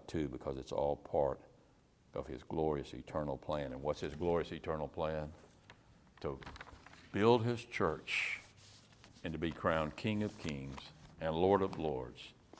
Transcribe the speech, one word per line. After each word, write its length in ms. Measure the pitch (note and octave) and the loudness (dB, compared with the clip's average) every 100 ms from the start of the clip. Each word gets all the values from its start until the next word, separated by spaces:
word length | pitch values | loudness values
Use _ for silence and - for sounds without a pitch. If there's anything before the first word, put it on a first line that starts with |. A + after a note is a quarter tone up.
| - | 0
too, 200 | E2 C#2+ | -2 -2
because 300 | B1+ D2 C2 | -4 -6 -6
it's 140 | B1+ | -4
all 240 | - C#2+ C#2+ | 0 0 0
part 440 | - D#2 C#2 - - - - - _ _ _ - | -2 2 2 0 -8 -20 -20 -20 _ _ _ -10
of 100 | C#2 | -8
his 160 | B1+ | -10
glorious 500 | - D#2+ D#2 D2+ - | -4 0 2 0 -4
eternal 440 | B1 - D#2+ D2+ C2+ | -10 -6 -4 -2 -4
plan. 360 | - D2+ C2+ | -2 -2 -2
And 80 | B1+ | -4
what's 200 | D2 D2+ | -2 -2
his 140 | D2+ D2 | -4 0
glorious 360 | F2 E2+ D2 | 2 2 2
eternal 360 | E2 F2 D#2 C#2+ | -4 -4 -2 -2
plan? 420 | - D#2 D#2 D2+ E2+ - - - - - - - - | -2 -2 0 -4 -10 -20 -20 -20 -20 -20 -20 -20 -8
To 180 | D#2 C2+ - - - - - - - | -6 -6 -8 -14 -16 -18 -20 -20 -6
build 340 | G2 A2 A#2+ A#2 | 4 6 8 6
his 180 | A#2 - | 0 -4
church 720 | - F2+ D#2 - - - - - - - - - - - - | 0 2 2 -2 -2 -2 -4 -10 -20 -20 -20 -20 -20 -20 -10
and 100 | F2 | -6
to 60 | D#2 | -2
be 120 | E2 | -2
crowned 440 | - F2+ D#2+ D#2 - | 0 2 4 2 0
King 280 | A2 G#2 | -2 0
of 140 | G#2 - | -2 -4
Kings 400 | E2+ C#2 C2+ C2+ - - - - | -6 -6 -6 -10 -14 -18 -20 -6
and 140 | D#2+ D#2+ | 0 4
Lord 260 | F#2+ G2 | 8 8
of 160 | F#2+ D#2+ | 6 0
Lords 560 | D#2 C2 B1 - - - - - | -2 -2 -4 -10 -16 -18 -20 -20